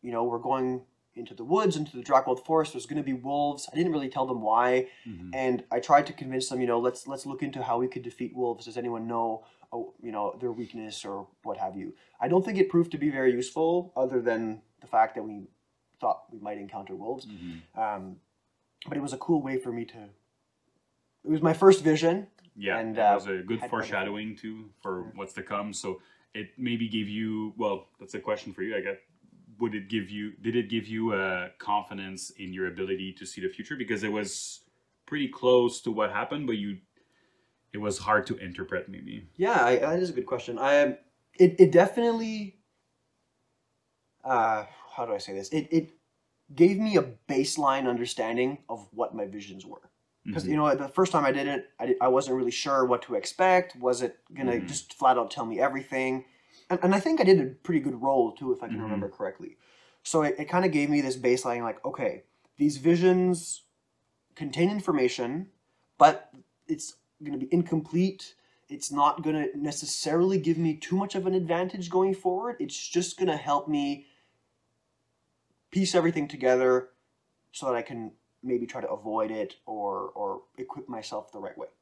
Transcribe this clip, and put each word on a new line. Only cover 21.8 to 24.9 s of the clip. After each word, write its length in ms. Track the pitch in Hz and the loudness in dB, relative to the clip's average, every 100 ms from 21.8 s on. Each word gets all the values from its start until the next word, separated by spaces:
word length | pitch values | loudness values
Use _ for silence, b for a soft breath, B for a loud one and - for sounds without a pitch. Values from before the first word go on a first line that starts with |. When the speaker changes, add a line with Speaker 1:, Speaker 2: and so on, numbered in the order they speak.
Speaker 1:
vision. 440 | 151 151 165 185 202 _ _ - | 6 4 4 2 -4 _ _ -8
Speaker 2:
Yeah, 240 | 95 92 | -2 -2
Speaker 1:
and, 180 | 113 - | -2 2
Speaker 2:
it 20 | |
Speaker 1:
uh, 140 | 104 101 | 4 4
Speaker 2:
was 120 | 98 | 2
a 100 | 92 | -6
good 220 | 92 113 | -2 -4
Speaker 1:
had 100 | 120 | -2
quite 140 | 110 | -4
a 0 | |
Speaker 2:
foreshadowing 520 | - 101 95 104 107 104 | -2 -2 -4 -6 -8 -10
too 340 | 110 110 107 _ | -12 -12 -16 _
for 220 | 101 | -8